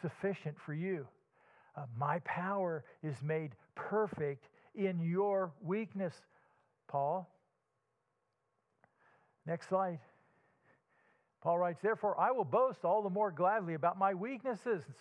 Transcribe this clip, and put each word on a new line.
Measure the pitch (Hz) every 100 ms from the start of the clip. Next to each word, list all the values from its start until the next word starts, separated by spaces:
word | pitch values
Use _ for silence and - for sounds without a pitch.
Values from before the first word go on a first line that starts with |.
sufficient | 147 - 196 190 151 147
for | -
you. | 151 185 180 127 - _ _ _ - _
Uh, | - 135 113
my | 143 170
power | - 170 180 202 185 160 - -
is | 156 135
made | 143 160 156 110 _
perfect | - - 208 208 - 147 139 - _ -
in | - 190 175
your | 165 180 202 196 180 139
weakness, | 160 202 214 196 185 - - _ _ _ _ _ -
Paul." | 143 139 180 170 _ _ _ _ _ _ _ _ _ _ _ _ _ _ _ _ _ _ _ _ _ 156
Next | 165 -
slide. | 185 190 165 - _ _ _ _ _ _ _ _ _ _ _ _ _
Paul | 165 170
writes, | 175 170
"Therefore, | 208 220 208 175
I | 196
will | 254
boast | 160 196 262 208
all | 170 208
the | 202
more | 185 214
gladly | 156 185 214 175
about | 160 170 180
my | 190
weaknesses, | 185 220 262 262 214 247 196 - 135